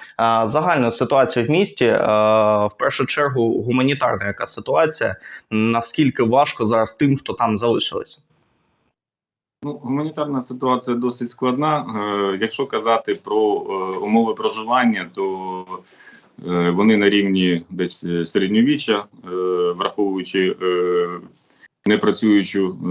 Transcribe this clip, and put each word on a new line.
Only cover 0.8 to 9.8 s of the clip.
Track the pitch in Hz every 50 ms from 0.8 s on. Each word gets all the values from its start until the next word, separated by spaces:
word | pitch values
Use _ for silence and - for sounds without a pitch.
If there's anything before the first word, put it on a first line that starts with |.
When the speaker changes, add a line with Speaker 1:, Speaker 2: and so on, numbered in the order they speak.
| 123 117
Speaker 1:
ситуацію | 113 - 131 120 147 135 131 120 - - 117
в | 117
місті. | 151 170 202 202 - - 131
А, | 117 110 - - - 107 107 107 107 107 110 107 107 107 104 104
в | 104 - -
першу | - 139 139 - 139
чергу, | 127 - - 147 143 127 123 117 117 - -
гуманітарна | 101 120 123 127 127 135 143 139 131 123 117 104 101 101
яка | 98 - -
ситуація? | - - - - - 135 151 165 156 156 - 117 107 - - - - - - - _
Наскільки | - 110 110 113 117 117 117 - - - 156 135 120 - 127
важко | 110 113 135 143 - - - -
зараз | 107 120 113 110 107
тим, | - - 147 143 139 135
хто | - - 104
там | - 123 113 110 104
залишилися? | 117 120 117 107 - - - 95 - - - - _ _ _ _ _ _ _ _ _ _ _ _ _ _ _ _ _ _ _ _ _ _ _ _ _ _ _ _ -
Speaker 2:
Ну, | 143 143
гуманітарна | -